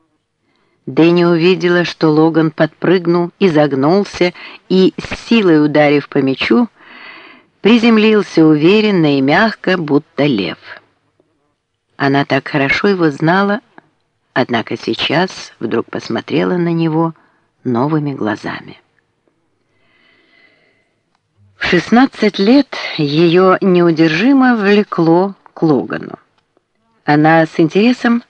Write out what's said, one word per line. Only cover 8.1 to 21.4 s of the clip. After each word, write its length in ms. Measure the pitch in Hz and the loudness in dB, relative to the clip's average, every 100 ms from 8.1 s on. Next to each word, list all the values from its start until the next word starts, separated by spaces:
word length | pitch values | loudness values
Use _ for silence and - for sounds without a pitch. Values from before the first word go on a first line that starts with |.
| 214 - - | 2 0 2
уверенно 720 | 156 151 165 214 214 185 156 139 | 4 4 4 2 2 0 0 0
и 60 | |
мягко, 560 | 135 170 220 - 185 185 | 0 0 0 -2 -4 -4
будто 480 | 143 143 - - 147 | 0 -2 -2 -4 -2
лев. 320 | 107 85 78 - - _ _ _ _ _ _ _ _ _ _ _ - | -2 -4 -10 -18 -20 _ _ _ _ _ _ _ _ _ _ _ -6
Она 280 | 139 139 | -2 -2
так 240 | 139 135 - | -2 -4 -4
хорошо 400 | 147 139 - 202 | -4 -2 -2 -2
его 220 | 185 160 | 0 -2
знала, 500 | 135 160 185 202 202 _ - _ _ _ _ _ | 0 0 0 0 -4 _ -20 _ _ _ _ _
однако 420 | 135 120 117 - 117 | -6 -4 -4 -6 -8
сейчас 760 | - 113 - 147 185 - - - | -6 -6 -2 -2 -4 -8 -20 -12
вдруг 280 | 113 113 - | -6 -6 -6
посмотрела 720 | - - 117 - 151 185 180 | -12 -8 -10 -4 -4 -2 -2
на 160 | 170 | -2
него 420 | 165 160 160 165 - _ _ _ _ | -2 -2 -2 -4 -6 _ _ _ _
новыми 500 | 131 117 147 156 147 | -6 -4 -2 -2 -4
глазами. 680 | 135 107 107 - - - - _ _ _ _ _ _ _ _ _ _ _ _ _ _ _ _ _ _ _ _ _ _ _ _ _ _ | -6 -6 -6 -10 -14 -18 -20 _ _ _ _ _ _ _ _ _ _ _ _ _ _ _ _ _ _ _ _ _ _ _ _ _ _